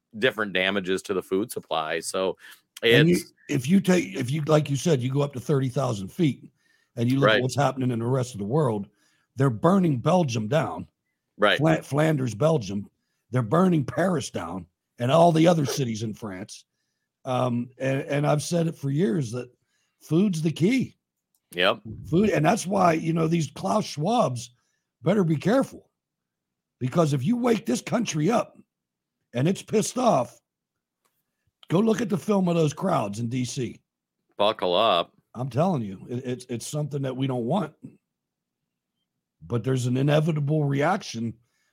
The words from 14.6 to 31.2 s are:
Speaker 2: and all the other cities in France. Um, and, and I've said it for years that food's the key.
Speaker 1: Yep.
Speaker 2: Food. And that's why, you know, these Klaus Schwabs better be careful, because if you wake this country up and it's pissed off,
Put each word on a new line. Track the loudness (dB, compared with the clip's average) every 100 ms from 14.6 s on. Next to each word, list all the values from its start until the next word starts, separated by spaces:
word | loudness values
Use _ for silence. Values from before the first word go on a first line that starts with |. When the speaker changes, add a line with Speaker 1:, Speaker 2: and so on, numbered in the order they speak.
| -12 _ _ -6
Speaker 2:
and | 2
all | 6 6
the | 6 6
other | 4 2
cities | -2 -4 -4
in | -6 -8
France. | -10 -10 -12 -16 -20 _ _ _ _ _ -4
Um, | -2 0 -2 -6 -6
and, | -2 -2
and | -2 0 2
I've | 0
said | 0 -2 -2
it | -2
for | -4
years | 0 0 0 -4
that | -6 -10 _ _ _ _ _
food's | -2 2 2 0
the | -2
key. | 0 2 2 -2 -8 _ _ _ _ _
Speaker 1:
Yep. | 0 0 0 -6 -14 -2
Speaker 2:
Food. | 2 2
And | 2
that's | 2 0 0
why, | 2 2
you | 2 0
know, | 0 0
these | 0 -2
Klaus | -6 -2 -2 -2
Schwabs | -4 -2 0 0 -2 -10 _ _ _ _ _
better | 0 2
be | 2 0
careful, | 2 0 0 -6 -20 _ _ _ _ _ _ _ _ _
because | -2 0 2
if | 0
you | 0 0
wake | 0 0 0
this | -4
country | -2 -4 -2 -2 0
up | 0 -2 -10 _ _ _ _ _ _ _ -2
and | 0
it's | -2
pissed | -2 -2 0 0
off, | 2 2 0 -8 _ _ _ _ _ _ _ _